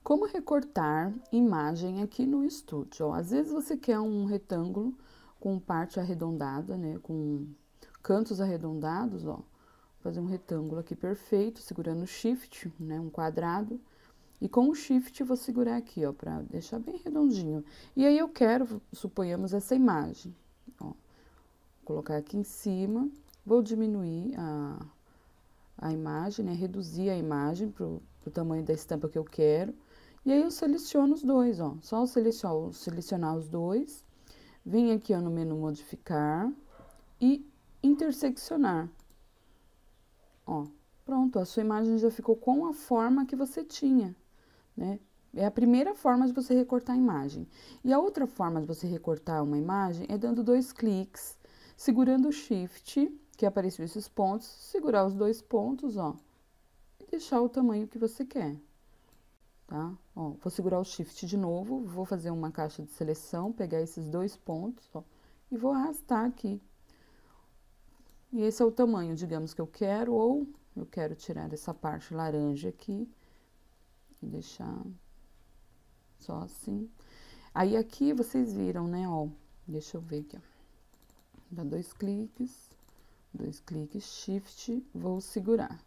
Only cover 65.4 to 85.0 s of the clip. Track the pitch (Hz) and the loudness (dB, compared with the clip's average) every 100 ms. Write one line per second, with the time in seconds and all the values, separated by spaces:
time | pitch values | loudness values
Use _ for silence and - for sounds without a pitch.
65.4 | _ 233 254 269 294 294 - 233 240 247 | _ -2 0 0 0 -4 0 0 2 -2
66.4 | 208 202 _ _ _ - _ - _ _ | -6 -6 _ _ _ -20 _ -20 _ _
67.4 | _ _ _ _ - _ - - _ 233 | _ _ _ _ -20 _ -20 -20 _ 0
68.4 | 214 220 233 226 240 208 170 160 175 160 | 0 4 4 6 4 4 0 -4 -4 -4
69.4 | 160 - 160 - 196 208 240 233 226 277 | -6 -6 -8 -2 0 0 2 2 4 2
70.4 | 285 - _ - - - 156 160 - 160 | -2 -10 _ -12 -8 -4 -6 -6 -10 -8
71.4 | 156 151 - 156 156 156 - 160 160 151 | -8 -8 -10 -6 -6 -6 -8 -6 -2 0
72.4 | 147 143 180 - - 202 233 - _ _ | -2 -2 -6 -8 -8 -6 -8 -12 _ _
73.4 | _ _ _ _ _ _ _ - - - | _ _ _ _ _ _ _ -16 -12 -12
74.4 | - - - - - 180 - - - - | -12 -12 -10 -10 -12 -16 -20 -20 -20 -20
75.4 | _ - - _ _ _ _ _ - 165 | _ -20 -20 _ _ _ _ _ -12 -10
76.4 | 180 - - 202 226 - - - - - | -10 -12 -8 -8 -8 -14 -20 -20 -20 -20
77.4 | - - 185 220 226 - 277 294 233 - | -10 0 2 2 0 0 0 2 0 0
78.4 | 240 196 190 180 170 180 185 160 151 151 | 0 0 -2 -2 -4 -2 -2 -2 -4 -8
79.4 | - - - 156 - 170 165 147 147 - | -20 -20 -10 -8 -8 -12 -8 -8 -10 -18
80.4 | _ _ - _ _ _ _ _ _ - | _ _ -20 _ _ _ _ _ _ -20
81.4 | _ 175 147 170 175 - 196 202 220 - | _ -8 -6 -6 -8 -6 -4 -4 -6 -6
82.4 | 247 - - _ _ _ - _ _ - | -8 -8 -20 _ _ _ -20 _ _ -10
83.4 | - 151 - 156 151 208 - - - 196 | -8 -8 -10 -10 -8 -10 -12 -14 -6 -6
84.4 | 196 - - 233 254 175 | -6 -14 -6 -6 -6 -8